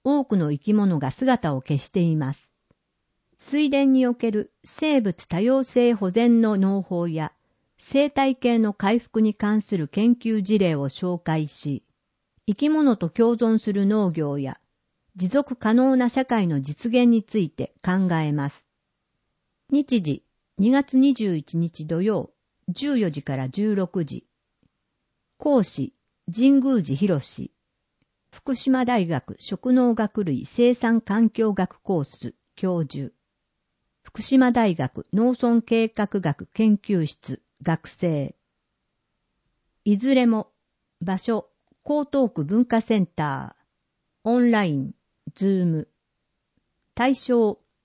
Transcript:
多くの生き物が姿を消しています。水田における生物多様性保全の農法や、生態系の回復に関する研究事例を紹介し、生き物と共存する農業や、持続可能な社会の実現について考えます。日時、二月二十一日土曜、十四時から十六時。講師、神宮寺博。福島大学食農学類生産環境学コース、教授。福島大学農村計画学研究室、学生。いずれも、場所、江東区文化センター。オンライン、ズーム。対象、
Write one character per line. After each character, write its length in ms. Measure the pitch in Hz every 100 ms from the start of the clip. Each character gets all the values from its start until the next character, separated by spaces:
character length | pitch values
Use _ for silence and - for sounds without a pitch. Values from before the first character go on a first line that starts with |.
多 200 | 254 285
く 120 | 269 202
の 160 | 151
生 120 | 143
き 80 | -
物 260 | 208 196 160
が 120 | 135
姿 440 | - 262 247 160
を 60 | 131
消 180 | - 139
し 100 | -
て 120 | 185
い 160 | 170 156
ま 180 | 135
す。 140 | 143 _ _ _ _ _ _ _ _ _ _
水 300 | - 285 302
田 160 | 277
に 220 | 277 262 247
お 80 |
け 160 | 240 226
る 220 | 208 - _
生 380 | - - 311 277
物 240 | 208 - -
多 140 | 175
様 220 | 226 269
性 300 | 254 247 240
保 180 | 220 185
全 300 | 202 240 233
の 160 | 220 202
農 240 | 190 196
法 280 | 180 175 170
や、 240 | 160 156 - _ _ _ _
生 300 | - 277 285
態 280 | 277 269 254
系 220 | 240 233
の 140 | 214
回 260 | 196 196 233
復 220 | - 226
に 140 | 220
関 260 | - 208 214
す 160 | - 190
る 120 | 147
研 260 | 190 226
究 260 | 233 226 214
事 180 | 190 214
例 180 | 180 151
を 120 | 139
紹 340 | - 185 175
介 240 | - 160 151
し、 360 | - 151 135 - _ _ _ _ _ -
生 80 |
き 140 | 202 294
物 260 | 311 285 208
と 140 | 165
共 260 | - 233 233
存 220 | 233 220
す 120 | 214
る 120 | 202
農 280 | 196 214 190
業 260 | 160 147 143
や、 200 | 135 - _ _ _ _ _ 185
持 120 | 180
続 280 | 277 285 247
可 180 | 214
能 220 | 233 262 262
な 120 | 240
社 160 | 262
会 220 | 262 233 175
の 140 | 147
実 320 | 139 151 233
現 140 | 247 240
に 160 | 226
つ 160 | 208 220
い 120 | 160
て 240 | - 131 _
考 320 | - 185 185 165
え 160 | 151
ま 180 | 147 139
す。 140 | - _ _ _ _ _ _ _ _ _ _ _
日 320 | 277 277 240
時、 200 | 156 135 - _ _ -
二 120 | 208
月 260 | 269 277 262
二 160 | 277
十 220 | 247 208 160
一 200 | - 165
日 300 | 170 - 156
土 160 | 165
曜、 280 | 202 185 - _ _ _ -
十 300 | 170 285 262
四 120 | 185
時 120 | 147
か 140 | - 135
ら 120 | 131
十 260 | 196 214
六 300 | 196 180 190
時。 220 | 147 123 - _ _ _ _ _ _ _ _ _ _ _
講 240 | 302 269
師、 320 | 185 - 131 - _ _ -
神 200 | 196 269 277
宮 220 | 262 247
寺 140 | 143 139
博。 540 | 196 151 - - 131 - _ _ _ _ _ _ _
福 260 | - - 247
島 280 | 262 262
大 220 | 247 240 170
学 300 | 165 - -
食 340 | - 190 254
農 220 | 254 247
学 300 | 226 214 -
類 200 | 180 131
生 300 | - - 240
産 260 | 240 233 226
環 300 | - 208 226
境 240 | - 220
学 260 | 196 185 -
コ 200 | - 175
ー 40 |
ス、 300 | 139 - 127 - _
教 280 | - 190 175
授。 300 | 147 139 131 - _ _ _ _ _ _ _ _
福 200 | - -
島 300 | - 262 254
大 220 | 240 214
学 320 | 165 131 - -
農 220 | 196 247 247
村 220 | 240 233
計 260 | 226 226 226
画 320 | - 208 202
学 260 | 165 - -
研 240 | - 220 202
究 300 | - 190 151
室、 360 | - - 131 _ _
学 260 | 151 160 -
生。 460 | - 175 151 135 - _ _ _ _ _ _ _ _ _ _ _ _ _ _
い 120 | 208 202
ず 180 | 254
れ 120 | 262 240
も、 260 | 220 - _ _ _ _ _
場 160 | 175 185
所、 320 | - 220 - _ _ _
江 200 | - 294
東 260 | 285 277 233
区 140 | -
文 200 | 147 214
化 160 | 240 226
セ 180 | - 220
ン 80 | 180
タ 500 | - 151 135 131 - _ _ _ _ _ _
ー。 40 | 220
オ 100 | 247
ン 120 | 240
ラ 140 | 220
イ 120 | 185 143
ン、 180 | 135 - _ _ -
ズ 120 | - 190
ー 200 | 190 175
ム。 220 | 160 - _ _ _ _ _ _ _ _ _ _
対 200 | - 254
象、 440 | 262 - 240 214 - _ _